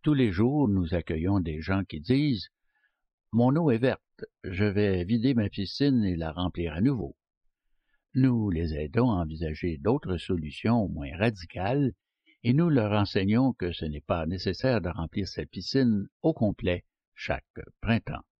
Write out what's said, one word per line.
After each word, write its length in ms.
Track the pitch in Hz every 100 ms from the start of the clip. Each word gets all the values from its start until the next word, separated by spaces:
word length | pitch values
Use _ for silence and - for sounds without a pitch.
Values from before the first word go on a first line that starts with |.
Tous 100 | -
les 180 | 147 120
jours, 380 | 85 117 151 131
nous 240 | 95 87
accueillons 480 | 90 - 82 87 98
des 220 | 85 78
gens 220 | 80 98
qui 160 | 95 78
disent : « 500 | 76 135 151 113 - _ _ _ _ _ _ _ _
Mon 240 | 110 120 147
eau 140 | 165
est 80 | 113
verte, 460 | 127 101 _ _ - _
je 200 | - 90
vais 400 | 104 98 104 92
vider 280 | 87 117 120
ma 160 | 120 101
piscine 560 | - 98 - 143 127
et 120 | 101 85
la 160 | 80
remplir 420 | 80 90 90 82
à 80 | 78
nouveau. » 340 | 117 131 71 - _ _ _ _ _ _ _ _ _
Nous 360 | 131 131 120 104
les 240 | 80 85
aidons 360 | 76 78 110 123
à 120 | 95
envisager 560 | 82 80 82 78 90 78
d'autres 400 | 76 139 - 87
solutions 680 | - 90 76 - 110 120 101
moins 280 | 78 69 82
radicales 760 | 110 101 85 - 92 139 135 - _ _ _ _
et 100 | 120
nous 160 | 135 170
leur 240 | 143 107
enseignons 600 | 104 101 104 95 110 131
que 200 | 113 90
ce 120 | 82
n'est 160 | 80 73
pas 240 | - 87 80
nécessaire 540 | 92 98 90 131 117
de 80 | 87
remplir 380 | - 82 - 95
sa 180 | -
piscine 640 | 76 - 90 139 127 104 95 _
au 100 | 160
complet 520 | 160 104 - 92 87 - _ _
chaque 300 | - - 85 _ - - _
printemps. 440 | 90 113 - - -